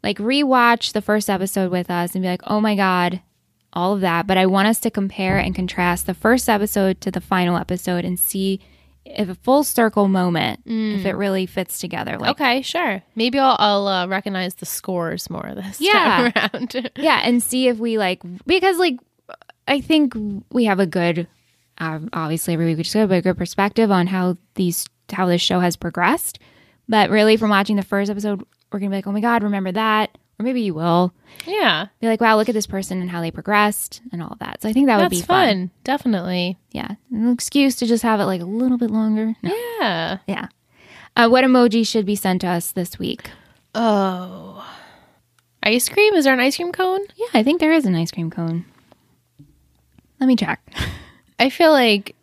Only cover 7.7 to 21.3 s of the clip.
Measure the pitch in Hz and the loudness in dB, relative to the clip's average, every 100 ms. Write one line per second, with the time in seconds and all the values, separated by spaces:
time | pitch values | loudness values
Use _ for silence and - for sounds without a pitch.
7.7 | 180 - 175 175 180 - 196 190 190 _ | -6 -4 -4 -4 -4 -4 -2 -2 -4 _
8.7 | _ _ _ - - 196 185 - 277 294 | _ _ _ -14 -6 -6 -4 2 2 2
9.7 | - 220 214 196 190 180 170 - - - | 2 2 4 2 2 2 0 -2 -4 -6
10.7 | 226 220 202 190 - 202 190 185 - 185 | -4 -2 -2 -4 -2 -2 -2 -4 -6 -8
11.7 | - 175 170 - - - 285 269 247 262 | -8 -8 -8 -8 -4 -4 0 0 0 -2
12.7 | 330 320 190 _ - 240 269 269 247 208 | -4 -2 -4 _ -2 0 2 2 4 2
13.7 | 202 202 185 180 190 202 190 185 - - | 2 0 -2 -2 -4 -4 -6 -6 -8 -12
14.7 | - - 180 165 170 - 170 - - 190 | -10 -6 -4 -4 -6 -10 -10 -10 -12 -12
15.7 | 196 339 415 320 185 240 208 202 - 240 | -4 2 2 4 2 2 0 -2 -4 -6
16.7 | 254 240 - 302 262 - 240 - 254 254 | -6 -8 -4 0 2 2 0 0 0 0
17.7 | 226 233 220 190 180 175 180 - 370 370 | 0 -2 0 -2 -4 -10 -14 0 2 2
18.7 | 349 359 247 _ _ _ - _ _ - | 2 0 0 _ _ _ -20 _ _ -4
19.7 | 277 - 311 285 226 208 202 - 247 220 | -4 2 4 4 0 -6 -8 -4 0 2
20.7 | 190 190 180 170 170 170 | 2 2 2 0 0 -6